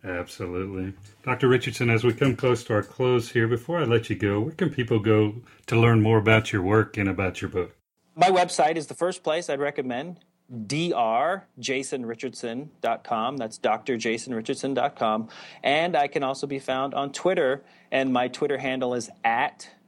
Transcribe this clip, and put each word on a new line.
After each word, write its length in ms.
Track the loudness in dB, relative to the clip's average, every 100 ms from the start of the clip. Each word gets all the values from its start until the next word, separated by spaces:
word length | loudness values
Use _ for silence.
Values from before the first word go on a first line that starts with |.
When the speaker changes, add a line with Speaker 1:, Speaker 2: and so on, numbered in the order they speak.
| -8
Speaker 1:
Absolutely. 880 | -8 -8 -10 -8 -6 -6 -6 -8 -10 -20 _
Doctor 240 | -4 2 4
Richardson, 420 | 4 2 -2 2
as 140 | 4
we 80 | 2
come 240 | 2 0 2
close 300 | 2 0 0
to 80 |
our 100 | -2
close 460 | -2 -2 2 2 2
here, 180 | 0 2
before 320 | 0 -2 -2
I 60 | 2
let 240 | 2 0
you 80 | -2
go, 240 | 0 0
where 120 | -2
can 160 | -2 -2
people 300 | -2 0 2
go 360 | 4 4 4 -2 -16 -20 0
to 120 | 4
learn 220 | 6 6
more 160 | 6 4
about 340 | 6 4 4
your 100 | -2
work 360 | 4 2 2 -2
and 100 | -2
about 340 | -2 -4 -4
your 80 | -6
book? 240 | -4 -6 _ _ _ _
Speaker 2:
My 160 | 2 4
website 460 | 4 2 2 2 2
is 120 | -6
the 80 | -4
first 280 | -4 -4
place 260 | -4 -4 -4
I'd 120 | -4
recommend, 580 | -4 -4 -6 -6 -8 -14 _ _ _ -12 -6
D 240 | -4 -2
R 560 | 0 2 2 0 -2 -8 -12
Jason 480 | -6 -4 -4 -6 -6
Richardson 640 | -8 -10 -8 -8 -8 -12 _
dot 240 | -4 -4 -4
com. 320 | -2 -2 -4
That's 200 | -10 -4
Doctor 380 | -2 -2 -2 -2
Jason 400 | -2 -4 -4 -8
Richardson 380 | -6 -6 -4
dot 240 | -2 -2 -2
com. 320 | -2 -2 -4 -14 -20 -6
And 320 | 0 0 2 0
I 120 | 0
can 140 | -2
also 260 | -4 -4 -6
be 120 | -6
found 340 | -4 -4 -2
on 200 | -4 -6
Twitter, 500 | -2 0 2 0 0 -6 -20 _
and 220 | -2 0
my 160 | 0 0
Twitter 300 | -2 -2 -2
handle 360 | -4 -4 -2
is 160 | -2 -6 -4
at 460 | 0 0 -2 -4 -20 _